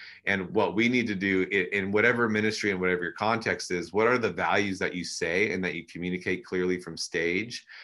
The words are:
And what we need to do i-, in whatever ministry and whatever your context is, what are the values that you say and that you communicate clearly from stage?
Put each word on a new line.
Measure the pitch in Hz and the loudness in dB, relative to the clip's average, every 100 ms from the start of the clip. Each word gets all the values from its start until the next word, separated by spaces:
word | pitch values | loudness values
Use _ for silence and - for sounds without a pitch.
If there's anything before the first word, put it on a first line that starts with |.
| - - - | -20 -8 -2
And | 98 90 | -2 0
what | 107 95 | 0 2
we | 92 120 | 2 2
need | 123 107 | 2 0
to | 98 | 0
do | 98 95 90 | 2 2 2
i-, | 98 90 101 | 2 2 0
in | 95 | 0
whatever | 107 117 120 117 | 4 4 4 2
ministry | 110 107 - 104 | 2 0 0 0
and | 92 | 0
whatever | 90 90 | 2 0
your | 87 | -2
context | - 107 113 113 90 - | -2 0 2 0 -2 -2
is, | 90 82 | -4 -2
what | 98 113 | 2 4
are | 123 | 4
the | 110 | 0
values | 87 82 98 101 95 | 0 0 2 0 -2
that | 92 90 | -4 -4
you | |
say | 82 - 82 90 107 | -6 -4 0 0 0
and | 92 90 | 0 -2
that | 80 | -4
you | 78 | -8
communicate | 85 90 90 95 90 - | -6 -4 -4 -2 -4 -2
clearly | 92 90 90 | -2 0 0
from | 87 82 | -4 -8
stage? | - 85 85 92 - - - - | -6 -2 0 -2 -4 -10 -14 -20